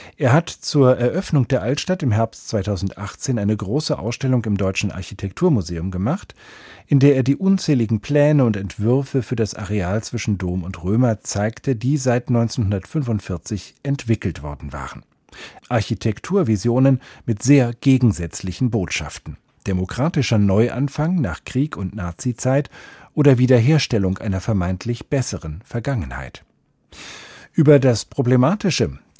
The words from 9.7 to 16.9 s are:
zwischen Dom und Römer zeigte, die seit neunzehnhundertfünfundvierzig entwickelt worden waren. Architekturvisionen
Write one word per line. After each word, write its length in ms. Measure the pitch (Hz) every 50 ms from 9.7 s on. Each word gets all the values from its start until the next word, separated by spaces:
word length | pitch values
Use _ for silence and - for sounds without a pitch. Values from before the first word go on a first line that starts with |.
| 107 101 90 87 101 113 -
zwischen 340 | - - 110 - 113 101 90
Dom 240 | 95 87 90 92
und 220 | 82 95 95 - 85
Römer 380 | 95 107 120 127 120 107 -
zeigte, 520 | - - - 104 104 110 - - - 143 127
die 220 | 107 117 131 151
seit 340 | 143 131 131 120 123 - -
neunzehnhundertfünfundvierzig 1400 | 123 117 117 113 - 127 107 95 104 95 - - - 160 135 120 107 98 - - 92 82 - - 107 95 - - _ _
entwickelt 600 | - 139 139 131 - 113 110 - - 92 80 - 73
worden 280 | 73 71 - 73 69
waren. 300 | 65 69 67 - - 53 - _ _ _ _ _ - - - - - - _ -
Architekturvisionen 1300 | 123 110 - - 113 - - 113 104 - - - 180 202 160 110 110 98 - 117 117 131 131 135